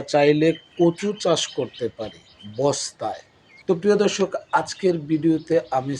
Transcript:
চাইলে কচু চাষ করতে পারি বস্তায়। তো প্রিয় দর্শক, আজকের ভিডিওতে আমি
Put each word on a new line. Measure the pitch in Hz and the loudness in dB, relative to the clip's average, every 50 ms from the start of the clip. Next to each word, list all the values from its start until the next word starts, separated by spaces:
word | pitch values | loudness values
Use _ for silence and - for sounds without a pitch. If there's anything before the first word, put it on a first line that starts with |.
| 139 - - | 2 2 2
চাইলে | 147 147 147 151 151 156 165 156 - - _ _ - | 4 4 4 4 4 4 2 2 0 -4 _ _ 2
কচু | 170 170 170 - 202 208 202 202 - | 2 2 2 0 -2 -6 -4 -2 0
চাষ | 185 160 147 - - - 151 | 0 0 0 -2 -4 -6 -6
করতে | 127 110 - - 120 107 - - | -6 -6 -6 -6 -8 -8 -6 -8
পারি | 110 - - - - _ _ - 107 104 107 113 | -12 -12 -14 -16 -20 _ _ -20 -20 -12 -6 -2
বস্তায়। | 135 143 131 - - - - - 113 107 98 - - _ _ _ _ _ - - - | 0 0 0 -2 -4 -10 -10 -8 -8 -6 -8 -8 -12 _ _ _ _ _ -20 -8 -4
তো | - 185 165 | -2 -2 0
প্রিয় | 170 208 208 202 208 | 2 2 4 4 2
দর্শক, | 190 - - 190 - - - - - - 151 | 2 0 0 -2 -2 -2 -6 -6 -2 -2 -2
আজকের | 165 - - - 196 185 170 165 147 147 | -2 -4 -6 -2 0 0 0 0 -2 -2
ভিডিওতে | 160 156 151 165 160 156 160 - 160 165 - - 131 131 | -2 0 2 2 2 0 0 0 0 0 0 0 -2 -4
আমি | 127 139 139 127 | -2 -4 -6 -8